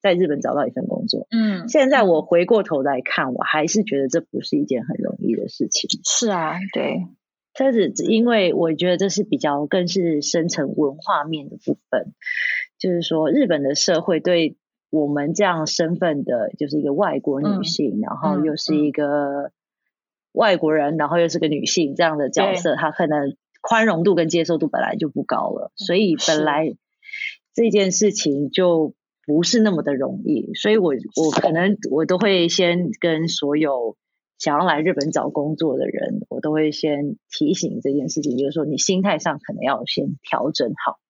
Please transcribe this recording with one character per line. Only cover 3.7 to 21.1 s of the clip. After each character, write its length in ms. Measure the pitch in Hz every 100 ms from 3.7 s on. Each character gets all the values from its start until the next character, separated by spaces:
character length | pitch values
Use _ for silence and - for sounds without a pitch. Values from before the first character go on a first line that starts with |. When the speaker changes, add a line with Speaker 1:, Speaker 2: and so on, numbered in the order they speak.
| 214
Speaker 1:
觉 180 | 208 139
得 80 | 135
这 140 | 165
不 180 | - 131
是 160 | 123 147
一 80 |
件 220 | 147 127 -
很 100 | -
容 200 | - -
易 160 | -
的 160 | 113 -
事 180 | - 120
情。 220 | - - -
Speaker 2:
是 280 | - - 226
啊， 280 | 185 156 165 196
对。 300 | - 143 180 175 - _ _ _ -
Speaker 1:
但 140 | 269
是 180 | 233 180 156 170
因 200 | 220 240
为 260 | 226 180
我 220 | - 165
觉 140 | 156 180
得 60 | 180
这 140 | 196
是 120 | 196
比 160 | 202 131
较， 280 | 147 143 147
更 200 | 190 180
是 320 | 190 170 151
深 280 | 147 175 165
层 260 | 165 143 -
文 200 | 147 147
化 280 | - 175
面 240 | 151 156 139
的 80 | -
部 220 | - 143 _
分， 240 | 123 - - - - - - - _
就 120 | 190
是 100 | 175
说 300 | 165 165 156
日 160 | 277 254
本 160 | 156
的 120 | 139
社 280 | 143 - 165
会 180 | 165 160
对 380 | 180 175 156 - _ _ _
我 160 | 156 147
们 260 | 147 147
这 100 | 170
样 240 | 196 170 156
身 300 | - 165 175
份 260 | 175 143
的， 300 | - 123 107 -
就 100 | 147
是 100 | 151
一 40 |
个 100 | 147
外 260 | 143 196 139
国 220 | - 139
女 240 | 151 196
性， 340 | 165 - 143 101
Speaker 2:
嗯。 20 |
Speaker 1:
然 120 | 117
后 300 | 131 156 147
又 120 | 156 147
是 200 | - 151
一 160 | 147
个 600 | 135 147 147 143 143 143 _ _ _ _ _ _ _ _
外 260 | - 220 175
国 160 | 160
人， 180 | 156 147
Speaker 2:
嗯， 40 | 156
嗯。 20 |
Speaker 1:
然 100 |
后 100 | 147